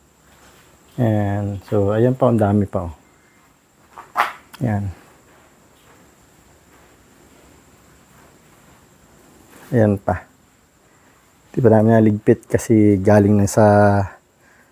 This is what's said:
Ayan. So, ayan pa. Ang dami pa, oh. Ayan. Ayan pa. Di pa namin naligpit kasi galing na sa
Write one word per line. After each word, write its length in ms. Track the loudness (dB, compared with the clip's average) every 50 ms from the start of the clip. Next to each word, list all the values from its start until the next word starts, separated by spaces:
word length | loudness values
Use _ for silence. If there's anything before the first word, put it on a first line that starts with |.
| _ _ _ _ _ _ _ _ _ _ _ _ _ _ _ _ _ _ -8 -4
Ayan. 640 | -2 -2 -2 -2 -4 -4 -6 -6 -6 -8 -8 -10 -10 -6
So, 240 | -4 -4 -2 -2 -2
ayan 240 | 0 0 0 0 0
pa. 80 | 0
Ang 160 | 0 0 0 0
dami 240 | 0 0 0 -2
pa, 240 | -2 -6 -10 -10 -10
oh. 40 | -16 _ _ _ _ _ _ _ _ _ _ _ _ _ _ _ _ _ _ _ _ -20 -20 _ -8 -8 -8 -8 -8 -16 _ _ -12 -8
Ayan. 320 | -6 -4 -4 -4 -6 -8 -12 -14 -20 _ _ _ _ _ _ _ _ _ _ _ _ _ _ _ _ _ _ _ _ _ _ _ _ _ _ _ _ _ _ _ _ _ _ _ _ _ _ _ _ _ _ _ _ _ _ _ _ _ _ _ _ _ _ _ _ _ _ _ _ _ _ _ _ _ _ _ _ _ _ _ _ _ _ _ _ _ _ _ _ _ _ _ _ _ _ _ _ _ -20 -20 -14 -4
Ayan 240 | 0 0 2 2 0
pa. 320 | -2 -4 -6 -8 -8 -10 _ _ _ _ _ _ _ _ _ _ _ _ _ _ _ _ _ _ _ _ _ _ _ _ _
Di 160 | -8 0 2
pa 60 | 2 4
namin 240 | 4 4 4 4 4
naligpit 480 | 2 2 0 -2 0 0 0 -2 -2 -6
kasi 480 | -6 -6 -2 0 0 2 4 2 2 0 2
galing 320 | 2 2 4 4 2 2
na 140 | 0 0 0
sa 180 | 0 2 2 4 4 4 2 2 2 0 -4 -6 -10 -20 _ _ _ _ _ _ _ _ _ _